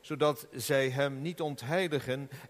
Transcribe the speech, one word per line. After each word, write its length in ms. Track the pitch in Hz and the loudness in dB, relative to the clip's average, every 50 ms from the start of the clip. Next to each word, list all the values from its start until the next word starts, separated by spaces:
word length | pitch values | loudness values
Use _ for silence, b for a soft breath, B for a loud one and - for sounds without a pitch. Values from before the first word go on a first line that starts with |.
zodat 460 | B - 156 135 151 151 143 - - - | B -6 0 4 4 4 4 2 -4 -12
zij 380 | - 135 110 - 143 135 135 131 | -8 -4 0 2 4 4 4 4
hem 320 | 127 139 143 139 135 131 | 2 2 0 0 0 -2
niet 180 | 143 170 170 - | -4 -4 -4 -2
ontheiligen 920 | 160 151 139 117 117 131 165 190 190 165 151 131 117 127 131 139 139 - 131 B B B | -4 -4 -4 -4 -4 0 0 0 2 2 0 0 0 -2 -4 -4 -4 -8 -12 B B B